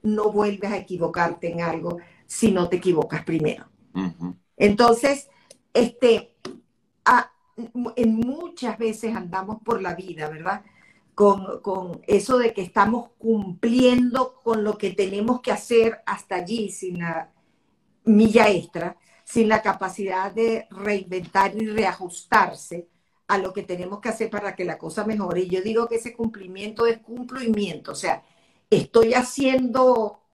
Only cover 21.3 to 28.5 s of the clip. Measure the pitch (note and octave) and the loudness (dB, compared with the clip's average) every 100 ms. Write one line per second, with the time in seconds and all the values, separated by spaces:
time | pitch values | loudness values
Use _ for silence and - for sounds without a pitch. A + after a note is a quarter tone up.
21.3 | F#3+ G3 G3+ A3 G#3+ G3 F3 F3+ - - | 0 0 -2 -4 0 -2 -2 -10 -14 0
22.3 | A3 F#3 - - F3 E3+ _ _ _ - | 2 2 -2 -12 -14 -14 _ _ _ -2
23.3 | G3+ F#3+ G3 F3 F3+ F3+ G3+ A#3 G#3+ A3 | -2 -2 -6 -8 -8 -8 -8 -6 -4 -6
24.3 | G#3 G3+ G3 F3 D#3 D#3+ G#3+ G#3 G#3+ F#3 | -6 -8 -6 -8 -8 -8 -6 -4 -4 -4
25.3 | F3 F3+ F#3 G3+ A3+ A#3 A3+ A#3+ A#3 A3+ | -4 -2 -2 0 -2 0 -4 -6 -6 -6
26.3 | G3+ F#3 F#3+ G#3 A3 A#3 A3+ - A#3+ B3 | -8 -14 -14 -10 -2 0 0 -8 -16 -12
27.3 | B3+ A#3 G#3 F#3+ D3+ - - F3 D#3 _ | -6 -2 -2 -2 -8 -12 -6 -4 -4 _
28.3 | _ _ | _ _